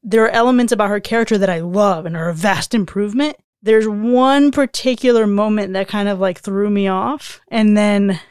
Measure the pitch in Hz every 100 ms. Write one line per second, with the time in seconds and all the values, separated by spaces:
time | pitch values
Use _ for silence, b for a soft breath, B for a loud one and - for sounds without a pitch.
0 | 214 226 220 226 240 247 233 202 202 208
1 | - 226 220 214 190 170 170 190 202 165
2 | 170 165 165 160 202 190 - 233 180 202
3 | 208 233 302 - _ _ 214 220 220 208
4 | 233 247 262 277 285 277 269 - 254 240
5 | 254 233 214 202 214 214 196 190 196 214
6 | 202 190 190 175 - 196 208 202 196 185
7 | 226 294 - - _ 233 214 208 208 202
8 | 202 180 B